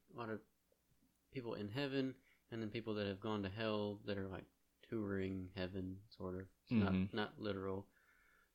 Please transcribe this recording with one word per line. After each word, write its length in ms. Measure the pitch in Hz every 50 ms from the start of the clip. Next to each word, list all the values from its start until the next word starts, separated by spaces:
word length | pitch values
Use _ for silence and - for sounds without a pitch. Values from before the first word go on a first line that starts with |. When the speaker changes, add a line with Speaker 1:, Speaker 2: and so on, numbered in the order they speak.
| _ _ -
Speaker 1:
a 40 | 131
lot 120 | 117 110
of 120 | 110 101 - - _ _ _ _ _ _ _ _ _ _ _ _ _ _ _ _
people 240 | - 135 117 117 110
in 140 | 104 104 101
heaven, 440 | 110 139 143 135 135 139 131 131 127 - _ - - _ _ _
and 100 | 117 113
then 80 | 113 107
people 240 | 113 117 110 110 104
that 120 | 104 101 98
have 120 | 98 95
gone 220 | - 110 107 104
to 80 | 98 92
hell 460 | 98 113 113 110 107 104 104 104 101 101 104
that 120 | 101 101 98
are, 80 | 95 95
like, 180 | 92 - - - _ _ _ _ _ _ -
touring 680 | - 117 113 104 98 98 95 95 95 95 95 92 90 -
heaven, 440 | 95 92 90 98 95 92 92 95 98 104 -
sort 260 | - - 92 90 90
of. 120 | 92 95 - - _
It's 100 | _ -
Speaker 2:
Mm-hmm. 120 | 127 110 98
Speaker 1:
not, 300 | 95 95 92 92 107 -
not 280 | 110 107 - - -
literal. 460 | 110 104 98 95 95 98 95 98 98 - _ _ _ - - _ _ - - - _ _ _